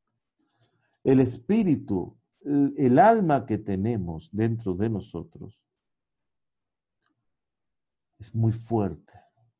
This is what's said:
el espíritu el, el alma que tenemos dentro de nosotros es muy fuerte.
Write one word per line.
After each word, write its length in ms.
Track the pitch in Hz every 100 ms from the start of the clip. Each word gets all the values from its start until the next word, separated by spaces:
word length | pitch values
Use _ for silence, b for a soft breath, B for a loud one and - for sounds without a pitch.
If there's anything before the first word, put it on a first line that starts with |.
| _ _ _ _ _ _ _ _ _ _ -
el 160 | 131
espíritu 960 | 123 117 - 214 196 127 - 98 87 - _ _
el, 320 | 143 143 139 143
el 220 | 135 127
alma 460 | 202 226 175 139 113
que 120 | 107
tenemos 720 | - 95 104 117 87 80 80
dentro 420 | 101 113 113 101
de 160 | 90 110
nosotros 720 | 107 - 85 80 - - - _ _ _ _ _ _ _ _ _ _ _ _ _ _ _ _ _ _ _ _ _ _ _ _ _ _
es 160 | 107 113
muy 160 | 113
fuerte. 640 | 110 - 117 98 80 _ - _ _ _ _